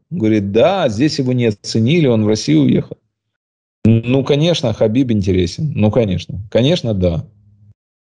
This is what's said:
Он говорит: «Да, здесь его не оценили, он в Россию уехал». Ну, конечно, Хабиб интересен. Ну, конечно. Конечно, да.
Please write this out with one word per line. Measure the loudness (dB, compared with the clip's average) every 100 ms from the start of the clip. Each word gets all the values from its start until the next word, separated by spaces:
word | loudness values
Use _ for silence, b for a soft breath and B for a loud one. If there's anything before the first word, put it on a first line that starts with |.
| _
Он | -4
говорит: | 0 0 0
«Да, | 2 2 2 -2
здесь | 0 -2 -2
его | -2
не | 0 0
оценили, | -2 -4 -2 2 2 2
он | 2
в | 2
Россию | 0 0 2
уехал». | 2 0 -2 -14 _ _ _ _ _ _ _ _ 2
Ну, | 2 2 0
конечно, | 0 0 0 0 -2
Хабиб | 0 0 0 0
интересен. | 0 0 0 -2 -4 -6 0
Ну, | 0
конечно. | 2 0 -4 -6 -12 -4
Конечно, | 0 0 0 -2
да. | -2 -2 -2 -8 _ _ _ -20 _ _ _ _